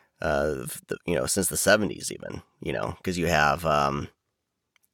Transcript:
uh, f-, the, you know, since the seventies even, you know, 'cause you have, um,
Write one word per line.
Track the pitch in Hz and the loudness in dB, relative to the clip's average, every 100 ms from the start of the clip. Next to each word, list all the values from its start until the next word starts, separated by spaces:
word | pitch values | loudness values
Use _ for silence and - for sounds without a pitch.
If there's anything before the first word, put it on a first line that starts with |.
| _ _ | _ _
uh, | 82 76 76 69 | 0 0 0 -2
f-, | 60 - - | -6 -12 -8
the, | - - | -8 -2
you | 82 | -2
know, | 65 | 0
since | - 90 | 0 -2
the | 76 | 0
seventies | - 107 98 50 - | 4 4 2 -4 -8
even, | - 50 - - _ | -10 -10 -12 -14 _
you | - | -6
know, | 60 55 82 | -4 -4 -6
'cause | - 90 | -6 -2
you | 82 | 2
have, | 80 73 73 80 | 4 4 2 2
um, | 73 69 69 - - _ _ _ _ _ _ _ | 2 2 0 -6 -12 _ _ _ _ _ _ _